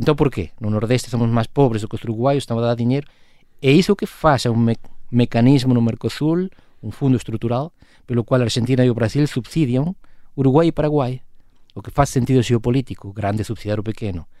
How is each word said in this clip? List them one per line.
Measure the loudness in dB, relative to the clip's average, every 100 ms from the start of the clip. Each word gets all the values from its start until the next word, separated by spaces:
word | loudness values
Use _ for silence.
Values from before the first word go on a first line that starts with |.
então | 0 2
por | 0
quê? | 0 -8 -6
No | -4
Nordeste | -2 0 -2 -2
somos | -2 0
mais | 0 -2
pobres | 2 2 2
do | -6
que |
os | -8
uruguaios, | -8 -2 0 0
estão | -2 -2
a |
dar | -2
dinheiro. | 0 0 0 -4 _ -20 -20 _ -2
É | 4
isso | 4 4
que | 0 -2
faz | 0 2 2 2
um | 2
me-, | 2 0 -6 -14 -2
mecanismo | 0 2 4 4 4 4
no | 2
Mercosul, | 0 -2 -6 -2 -2 -2 -4 -10 -20 -16
um | -14
fundo | -2 0 0
estrutural, | 0 -6 -4 -4 -6 _ -20 _ -4
pelo | -4
qual | 0 0
a |
Argentina | 0 -2 0 2
e | 2
o |
Brasil | 2 0 0 -2
subsidiam | -2 -4 -2 0 0 -2 -6 -14 -20 -14 0
Uruguai | 2 4 2
e |
Paraguai. | 0 -2 0 -2 -6 -14 -20 -20 -20 -18
O | -16
que | -8
faz | -2 0
sentido | 0 2 2
geopolítico, | 2 0 0 -2 -4 -10 -14
o |
grande | -6 -4 -2
subsidiar | -4 -6 -4 -4
o |
pequeno, | -4 -6 -6 -8 -12 -20